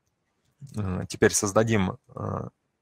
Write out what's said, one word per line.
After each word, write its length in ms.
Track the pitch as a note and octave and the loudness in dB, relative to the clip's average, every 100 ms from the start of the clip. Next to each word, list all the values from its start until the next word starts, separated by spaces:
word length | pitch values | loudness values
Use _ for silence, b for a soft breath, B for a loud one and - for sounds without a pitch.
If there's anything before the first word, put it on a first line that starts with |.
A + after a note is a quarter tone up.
| _ _ _ _ _ _ - A2 | _ _ _ _ _ _ -12 -6
э, 280 | G2 F2+ - | -4 -4 -6
теперь 240 | - G#2+ | 2 4
создадим, 640 | - G#2 G2+ A2+ A2 F#2+ F#2+ _ - | 4 2 2 4 2 2 -4 _ -10
э, 340 | G2+ G2 - _ _ _ | -8 -6 -8 _ _ _